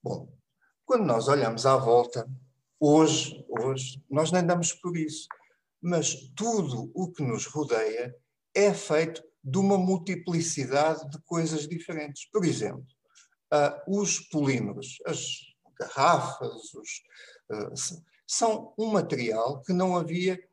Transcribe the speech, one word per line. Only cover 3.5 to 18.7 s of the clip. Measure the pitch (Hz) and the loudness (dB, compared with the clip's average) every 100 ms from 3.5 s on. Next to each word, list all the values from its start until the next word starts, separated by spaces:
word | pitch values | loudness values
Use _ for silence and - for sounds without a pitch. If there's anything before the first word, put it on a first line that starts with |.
| 110 127 131 - - _ | -4 -2 -4 -8 -14 _
nós | 139 160 | 0 2
nem | 180 170 | 2 2
damos | 175 165 | 2 0
por | - 180 170 | -4 -6 -4
isso, | 156 - - - _ _ _ _ | -4 -8 -14 -20 _ _ _ _
mas | 175 170 - - - - | -2 0 0 -6 -12 -6
tudo | 226 220 147 120 - | -2 0 -2 -6 -8
o | - 175 | -6 -6
que | - | -4
nos | 131 107 - | -4 -4 -6
rodeia | 151 139 117 110 113 123 - _ _ _ | -6 -2 0 0 -4 -6 -10 _ _ _
é | - 202 | 4 4
feito | 165 - 156 165 - - _ | 2 0 0 0 -6 -18 _
de | 135 180 | -2 2
uma | 196 196 | 4 4
multiplicidade | 180 190 196 180 180 165 165 - 127 139 156 151 143 | 4 0 -2 -6 -2 -2 0 -4 0 2 2 0 -6
de | 151 | -14
coisas | _ 170 160 156 151 | _ -2 -2 -4 -6
diferentes. | 170 - 160 147 139 - | -10 -8 -8 -8 -12 -6
Por | 214 | 0
exemplo, | 170 120 104 - - _ _ _ _ _ _ | 0 0 -4 -8 -16 _ _ _ _ _ _
ah, | 151 143 - - | 2 2 -2 -4
os | 202 196 - | -2 0 -4
polímeros, | - 156 135 123 101 - - - 175 | -4 0 2 0 -2 -6 -12 -10 -8
as | 143 - - - _ _ _ | -6 -8 -10 -14 _ _ _
garrafas, | - 135 151 151 127 - 120 - - | -8 2 4 4 2 -6 -8 -10 -16
os, | - - - _ - - - _ | -18 -14 -14 _ -20 -20 -20 _
ah, | 107 - | -8 -8
s-, | - - 175 _ _ - | -8 -8 -10 _ _ -6
são | - 233 220 - | 0 0 0 -6